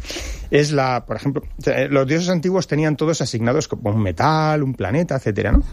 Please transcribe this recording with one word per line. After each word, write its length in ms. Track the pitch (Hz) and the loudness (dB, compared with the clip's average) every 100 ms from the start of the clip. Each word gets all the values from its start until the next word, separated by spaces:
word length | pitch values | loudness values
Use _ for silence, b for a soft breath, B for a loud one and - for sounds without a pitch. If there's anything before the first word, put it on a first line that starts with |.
| B B B B B | B B B B B
Es 180 | 143 147 | 2 4
la, 360 | 143 131 123 - | 2 0 0 -4
por 100 | 110 | -6
ejemplo, 260 | 139 131 - - | -4 -4 -6 -6
o 20 | |
sea, 280 | - 127 135 | -2 0 2
los 180 | 139 131 | 2 2
dioses 220 | 160 175 | 0 0
antiguos 400 | 180 180 185 - | 0 0 0 0
tenían 260 | 147 156 147 | 0 0 2
todos 240 | 156 160 | 0 0
asignados 460 | 139 117 117 147 147 | -2 0 0 0 0
como 240 | - 104 | -4 -2
un 100 | 110 | 0
metal, 640 | 98 87 135 156 156 156 | 0 2 2 2 2 2
un 120 | 135 | 0
planeta, 420 | 123 92 139 175 135 | -2 -2 0 0 -2
etcétera, 340 | 113 101 98 | -2 0 4
¿no? 80 | 139 - | 2 4